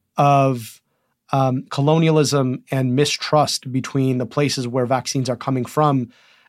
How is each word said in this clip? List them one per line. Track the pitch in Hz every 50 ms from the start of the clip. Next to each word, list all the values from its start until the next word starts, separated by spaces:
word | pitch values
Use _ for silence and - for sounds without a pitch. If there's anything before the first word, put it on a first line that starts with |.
| _ _ _
of, | - 147 143 143 139 135 135 131 120 110 - - - _ _ _ _ _ _ _ _ _ _
um, | - 135 135 131 131 131 - -
colonialism | - - 139 151 156 160 160 160 156 151 143 123 143 143 131 131 127 131 - _
and | 139 135 131 127 123
mistrust | 135 147 143 - - - - 156 151 139 - - - - 135
between | 123 131 120 - - 139 131 131 127 127
the | 123
places | 120 - 151 147 131 - 135 123
where | 120 120 131 123
vaccines | 117 131 127 - - - 139 127 131
are | 123
coming | 113 - 139 135 131 123
from | - - 151 151 147 139 131 120 - _ _ _ _ _ _ _